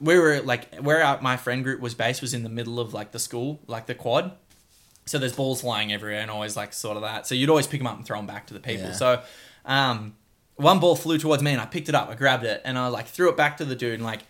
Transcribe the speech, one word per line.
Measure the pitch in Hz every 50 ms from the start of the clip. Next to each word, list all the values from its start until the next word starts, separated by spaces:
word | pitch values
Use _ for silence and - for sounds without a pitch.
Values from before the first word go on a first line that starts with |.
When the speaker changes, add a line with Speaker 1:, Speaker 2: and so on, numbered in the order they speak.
Speaker 1:
we | 147 156 175 180
were, | 165 156 147 139
like, | 113 131 120 120 - - -
where | 82 135 143 151 160 160
our, | 143 139 135
my | 135 127 127
friend | 123 - 123 120 131
group | 131 131 131 -
was | 123 120 117
based | - 113 117 127 -
was | 131 123 123
in | 120
the | 113 113
middle | 113 117 117 117 117 120
of, | 117 107
like, | 113 104 104 -
the | - 117
school, | - - - 120 123 139 151 147 - -
like, | 113 113 113
the | - 120
quad. | - - 123 117 151 180 185 - - _ _ _ _ _ _ _ _ _ _ _ _ _
So | - - 147
there's | 131 123 120
balls | - 135 131 131 123
flying | - 123 113 107 107 104
everywhere | 107 101 107 107 104 104
and | 107 110
always, | 107 107 107 107 104
like, | 110 104 104
sort | - - - 110 107
of | 107
that. | 107 107 110 110 -
So | - 131
you'd | 127 135 147
always | 160 151 139
pick | 143 147 135
'em | 127
up | 117 104
and | 110 113
throw | - 104 107
'em | 104
back | 101 101 104 - -
to | 107
the | 101
people. | - 120 113 98 95 92
Speaker 2:
Yeah. |
Speaker 1:
So, | 90 98 131 127 123 120 - - - - - - - _ -
um, | - 135 139 139 127 120 107 107 107 - _ _ _ _ _ _ _ _
one | - 143 160 190 190
ball | 165 175 160
flew | - - 156 165 151
towards | 156 156 151 135
me | 139 147
and | 139 120
I | 110
picked | - - 175 147 -
it | 147
up, | 135 107 -
I | 113
grabbed | 117 135 135 131 120 117
it, | 110 104 - -
and | 131 127 127
I, | 127 127
like, | 120 107 113
threw | - - - 180 175
it | -
back | 160 147 147 147 -
to | 160
the | 139 127
dude | 117 123 117 113
and, | 113 117
like, | 113 110 107 -